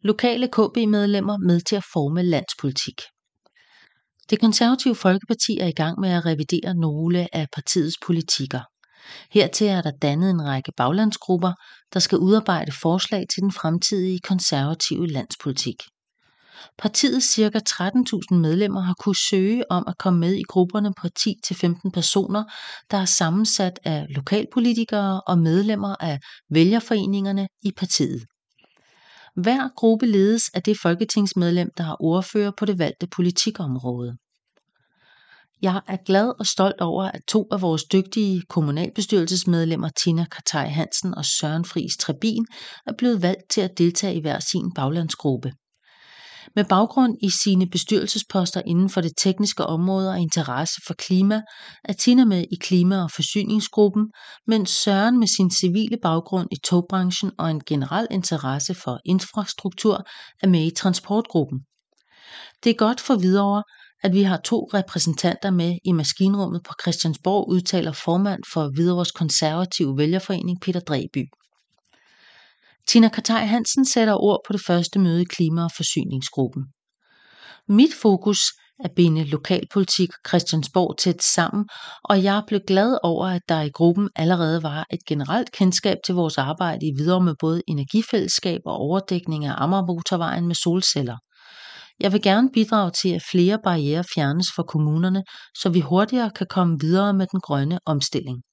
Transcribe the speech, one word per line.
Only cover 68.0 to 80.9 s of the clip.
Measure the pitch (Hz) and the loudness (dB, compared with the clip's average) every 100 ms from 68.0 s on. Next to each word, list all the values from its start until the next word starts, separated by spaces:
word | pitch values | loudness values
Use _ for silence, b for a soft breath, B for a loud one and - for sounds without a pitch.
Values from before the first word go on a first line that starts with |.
| - 175 202 190 - | -2 0 0 -4 -6
for | 165 147 | -4 -2
Hvidovres | 139 170 180 170 | 0 2 2 -2
Konservative | - 160 - 156 160 185 - 147 135 | -2 -2 0 0 -2 -4 -2 -2 2
Vælgerforening, | 151 185 - 190 175 180 | 0 0 -2 -4 -2 -4
Peter | - 180 | -4 -4
Dræby. | 175 139 - 135 131 _ _ _ _ _ _ b b b b b b b b b - | -4 -4 -4 -6 -8 _ _ _ _ _ _ b b b b b b b b b 4
Tina | 233 226 | 6 6
Kataj | 220 - 226 220 | 4 -2 -2 0
Hansen | 233 233 - 262 | 0 0 0 2
sætter | 240 220 196 | 4 2 4
ord | 202 196 - | 2 2 -2
på | |
det | 202 - | -6 0
første | 175 170 196 | 0 2 2
møde | 185 170 | 2 2
i | 175 | 0
klima- | - 165 165 | 0 0 0
og | 170 - | -2 -4
forsyningsgruppen. | 160 - 131 135 131 - 127 131 135 _ _ _ B B B B B B - | -4 -2 -2 -6 -6 -2 -2 -4 -10 _ _ _ B B B B B B 2
Mit | 208 311 | 6 6
fokus | - 220 185 208 196 - - b _ | 6 2 4 2 0 -2 -4 b _
er | |
at | 254 - | -4 2
binde | 175 156 | 4 4
lokalpolitik | 151 147 - 185 - 202 185 - 175 | -2 -4 -2 -2 0 -2 0 0 -2
og | - - | -4 -2
Christiansborg | 175 170 160 139 185 180 | 0 0 -2 0 0 0